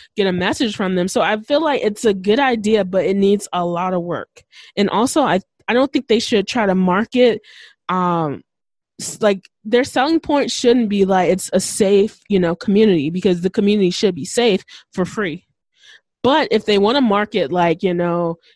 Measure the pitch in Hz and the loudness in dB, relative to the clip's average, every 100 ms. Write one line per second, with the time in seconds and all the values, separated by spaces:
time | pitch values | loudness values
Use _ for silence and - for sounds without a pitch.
0 | - - 190 180 185 294 247 208 190 185 | -12 -4 -2 0 -2 -2 -4 -2 -2 -2
1 | 180 247 175 214 220 294 320 269 214 208 | 0 0 0 -2 -2 -2 0 -2 -2 -2
2 | 233 196 185 226 269 240 208 214 190 190 | -2 0 0 0 2 0 0 0 0 -2
3 | 160 196 196 202 - 175 175 170 185 185 | 0 2 2 2 -2 -6 -4 -4 -4 -4
4 | 170 143 - - _ - - - 202 196 | -4 -8 -10 -18 _ -20 -10 -2 0 0
5 | 254 320 254 180 - _ - 233 269 285 | 0 0 2 0 -4 _ -4 0 0 -2
6 | - 214 - 226 196 254 208 185 185 185 | 0 -2 0 -2 -2 -2 0 2 2 0
7 | 220 247 247 214 - - - _ - 185 | 0 2 2 2 -6 -20 -20 _ -6 -2
8 | 180 170 156 131 - _ _ _ _ - | 0 0 -2 -6 -12 _ _ _ _ -16
9 | - - 220 196 - _ 214 240 269 294 | -14 -2 0 0 -6 _ -2 0 0 0
10 | 277 330 - 294 240 - 247 247 220 202 | 0 0 0 0 -2 0 2 2 2 0
11 | 190 190 170 185 - 190 - - 196 202 | 2 2 2 0 -2 -4 -2 -2 2 2
12 | 214 - - 202 170 165 - 202 220 175 | 2 -4 -2 0 0 -2 0 4 4 4
13 | 143 180 196 175 185 - 202 208 185 185 | 0 -2 0 0 -2 0 0 2 0 0
14 | 202 180 180 - 240 190 - - _ - | -2 -2 -6 -2 0 0 -4 -20 _ -6
15 | 180 - 196 165 _ _ _ _ - - | -6 -6 -8 -8 _ _ _ _ -20 -20
16 | _ _ 240 302 - 220 214 208 202 277 | _ _ 0 2 2 0 0 2 2 2
17 | 247 202 208 214 143 180 170 170 190 175 | 2 2 0 -2 -2 0 0 0 -2 -2
18 | 175 175 170 165 _ | -2 -2 -4 -6 _